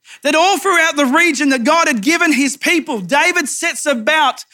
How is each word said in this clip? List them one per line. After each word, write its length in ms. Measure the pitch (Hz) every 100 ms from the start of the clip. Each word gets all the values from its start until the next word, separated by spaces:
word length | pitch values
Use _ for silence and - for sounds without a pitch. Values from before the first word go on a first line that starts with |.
| - -
That 120 | 277
all 240 | 302 359 370
throughout 380 | 370 349 330 294
the 100 | 277
region 420 | 294 339 269 285
that 140 | 269
God 240 | 226 330 320
had 140 | 254
given 300 | 202 330 349
his 240 | 247 277 -
people, 440 | - 349 311 240
David 480 | 175 277 330 349 294
sets 380 | - 339 277 302
about 580 | 262 220 311 277 240 -